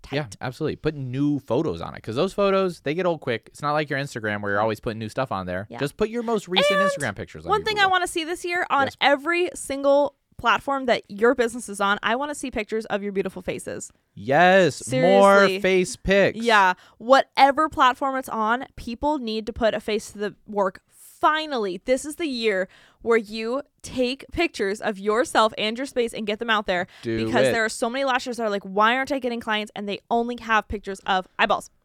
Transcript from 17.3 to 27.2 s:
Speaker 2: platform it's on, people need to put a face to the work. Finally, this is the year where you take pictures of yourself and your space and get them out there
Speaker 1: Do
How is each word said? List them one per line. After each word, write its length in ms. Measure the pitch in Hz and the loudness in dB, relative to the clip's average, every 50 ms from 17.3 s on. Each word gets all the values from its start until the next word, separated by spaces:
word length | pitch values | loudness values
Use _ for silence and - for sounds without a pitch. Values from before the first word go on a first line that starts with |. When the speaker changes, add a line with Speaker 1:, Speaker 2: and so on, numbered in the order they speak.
| _ - 269 277 269 277 311 311 | _ 4 6 6 6 2 0 0
Speaker 2:
platform 460 | - 311 262 254 254 - 285 269 269 | 2 2 2 2 2 2 -4 -4 -2
it's 120 | 262 262 | -4 -6
on, 380 | - - 220 220 214 233 254 277 - _ | -6 -4 -2 0 0 0 -2 -4 -12 _
people 440 | - - 233 233 - - 294 302 294 | -14 -12 -10 -8 -2 -2 -2 0 0
need 260 | 240 220 220 220 208 | -4 -4 -6 -6 -6
to 80 | 240 226 | -8 -4
put 220 | - 240 214 - | 0 0 0 0
a 40 | 226 | 0
face 320 | - - 214 214 - - - | -4 -4 -4 -4 -4 -8 -10
to 40 | |
the 180 | 208 208 202 - _ _ | -8 -8 -8 -8 _ _
work. 340 | - 214 202 196 190 - - _ _ | -6 -2 -2 -2 -2 -2 -6 _ _
Finally, 920 | _ _ - - - _ 359 320 302 311 311 302 285 240 208 196 175 196 _ | _ _ -20 -20 -8 _ 2 2 2 2 -4 -4 -4 -4 -4 -4 -6 -8 _
this 200 | - 254 262 - | 0 0 0 0
is 100 | 294 302 | -10 -8
the 100 | - 349 | -6 -6
year 420 | 294 262 240 226 220 196 185 185 - - - _ _ _ _ - | -6 -4 -2 -2 0 0 0 -2 -4 -8 -20 _ _ _ _ -2
where 160 | 220 233 226 | 0 0 0
you 420 | 214 202 214 226 220 226 247 277 - _ _ _ - | 0 -2 -10 -8 -6 -4 -6 -6 -8 _ _ _ -18
take 420 | - - 254 254 247 262 262 - - | -10 -2 -2 -2 -2 -2 -6 -12 -10
pictures 500 | - - 339 339 - - 214 196 196 220 | -4 -2 -2 -2 -2 -4 -4 -4 -4 -4
of 160 | - 214 214 | -6 -6 -6
yourself 560 | 190 196 208 214 226 262 - - 262 220 220 220 - | -4 -2 0 0 0 0 0 2 2 2 2 0 -2
and 180 | 208 214 226 | -4 -4 -4
your 80 | 233 277 | -4 -8
space 260 | 269 - 254 240 233 | -6 -4 -4 -4 -4
and 140 | - - 220 | -4 -8 -6
get 140 | 208 208 208 | -6 -6 -6
them 100 | 233 240 | -2 -2
out 160 | 220 214 214 | -2 -2 0
there 220 | - 185 175 185 _ - - - | -2 -2 -2 -4 _ -10 -10 -6
Speaker 1:
Do 200 | 117 113 113 | -4 -2 -2